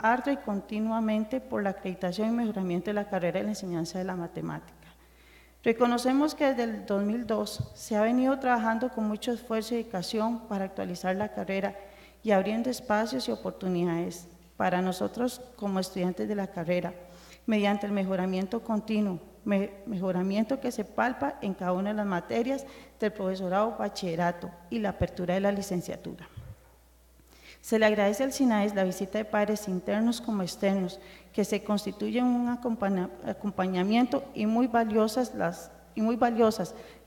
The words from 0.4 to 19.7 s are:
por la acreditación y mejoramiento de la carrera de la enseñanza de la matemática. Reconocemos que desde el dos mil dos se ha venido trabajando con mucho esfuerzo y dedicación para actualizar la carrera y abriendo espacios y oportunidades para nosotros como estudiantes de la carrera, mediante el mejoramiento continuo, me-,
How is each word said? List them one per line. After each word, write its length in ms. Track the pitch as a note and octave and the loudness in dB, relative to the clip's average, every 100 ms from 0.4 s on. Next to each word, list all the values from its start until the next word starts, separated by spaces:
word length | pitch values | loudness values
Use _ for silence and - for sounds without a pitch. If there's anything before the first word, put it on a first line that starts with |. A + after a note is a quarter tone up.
| - G3 - G#3+ A3 A3+ A3 G#3+ G#3+ C4 | -2 -4 -4 -4 -2 0 0 0 0 -4
por 220 | B3+ A3 | -4 -2
la 80 | G3 | -2
acreditación 560 | F#3+ F#3+ F3+ F3+ F3+ A3 | -2 -6 -4 -2 0 0
y 40 | |
mejoramiento 600 | A#3 A3+ G3+ F#3 F3 F3+ | 0 0 0 0 0 0
de 20 | |
la 160 | G#3 G3+ | -2 -2
carrera 300 | F#3+ F3 F3+ | 0 0 0
de 60 | G#3 | -2
la 40 | |
enseñanza 440 | G#3 F#3+ E3+ E3 F#3+ | -4 -4 -2 -2 -4
de 80 | F#3 | -4
la 100 | F#3 | -4
matemática. 600 | E3+ - D#3+ D3+ - - - - - - - - - _ | -6 -6 -6 -6 -10 -20 -20 -20 -20 -20 -20 -20 -20 _
Reconocemos 720 | A#3 A3+ A#3+ A#3+ B3+ C4+ D4+ | 0 4 4 4 4 4 4
que 120 | D4 C#4 | 4 2
desde 180 | B3 | 2
el 220 | A#3 G#3 F#3+ | 0 -2 -2
dos 180 | G3+ | 0
mil 240 | G3+ A#3 A3+ | 2 0 0
dos 440 | G#3+ G#3 - - | -2 -2 -4 -8
se 240 | - - G#3 | -8 -2 2
ha 40 | |
venido 380 | A3 B3 C4 C4+ | 4 4 4 2
trabajando 500 | B3+ A#3+ A3 A3+ B3 | 2 2 2 0 0
con 160 | A3+ G#3+ | 0 -2
mucho 280 | G#3+ - | -2 -2
esfuerzo 400 | A#3 - A3 G#3+ | -4 -2 -2 -2
y 40 | A#3+ | -4
dedicación 720 | A3+ F3+ F3 A3 A3 A#3 - | -2 -4 -2 0 0 -2 -4
para 180 | G3 F#3+ | -2 -2
actualizar 500 | G3 F#3 F3 F#3 F#3+ | -4 -4 -2 0 0
la 140 | G#3+ | -2
carrera 460 | G#3+ F#3+ F#3+ G3 - - - - - | -4 -4 -2 -2 -4 -16 -20 -20 -6
y 80 | A3 | 4
abriendo 380 | G3 F#3+ A3 A#3+ | 4 4 0 0
espacios 580 | A#3+ - G#3+ A3+ C4 A#3+ | -2 0 2 2 -2 -2
y 40 | |
oportunidades 960 | A3 F#3 - F#3+ F3 F3 E3+ F3+ E3+ - - - - | -4 -4 -4 0 2 2 0 -2 -6 -14 -20 -12 -2
para 260 | F#3+ F3+ | 2 2
nosotros 600 | F#3 F3+ G#3 A3 B3 - - - | 2 0 -2 0 -2 -4 -14 -6
como 220 | G3+ F#3+ | -2 0
estudiantes 500 | F#3 G3 F3+ F3 G#3+ | -2 0 -2 0 -2
de 60 | G#3 | -2
la 120 | F#3+ | -4
carrera, 460 | F3+ E3 F3+ E3+ - - - - - - | -4 0 0 -2 -8 -16 -20 -20 -10 0
mediante 380 | G#3+ G3+ G3+ G#3 | 4 4 2 0
el 60 | |
mejoramiento 720 | G3+ F#3+ F#3+ F#3 F#3 G3 A#3 | 0 0 0 0 0 -2 -4
continuo, 560 | A3+ G#3+ G#3+ G#3+ G#3 F3 - - | -2 -2 0 0 0 -2 -8 -8
me-, 280 | G#3 G3 G3+ | 0 0 0